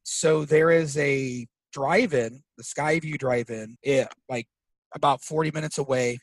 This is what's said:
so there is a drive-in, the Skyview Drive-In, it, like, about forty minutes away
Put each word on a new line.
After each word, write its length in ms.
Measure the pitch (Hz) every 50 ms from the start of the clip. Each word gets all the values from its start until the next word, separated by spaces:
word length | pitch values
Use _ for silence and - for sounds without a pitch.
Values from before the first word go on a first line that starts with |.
| -
so 400 | - - - - 160 156 156 151
there 240 | 147 156 156 160 165
is 260 | 165 165 160 147 139 151
a 480 | 143 143 139 135 135 127 123 123 117 - _ _ _ _ -
drive-in, 720 | 143 135 139 170 208 254 196 151 127 117 110 120 139 _ _ _ -
the 60 | 117
Skyview 540 | - - - 143 151 156 165 156 156 147 127
Drive-In, 600 | 135 127 123 120 117 - 117 110 110 107 120 - -
it, 260 | 139 139 131 120 107 - _ _ -
like, 200 | 131 120 113 _ _ _ _ _ _ _ _ - -
about 280 | 151 147 147 135 127 -
forty 260 | - 156 156 160 156 147
minutes 260 | 156 156 156 - -
away 420 | 139 135 131 127 123 120 120 127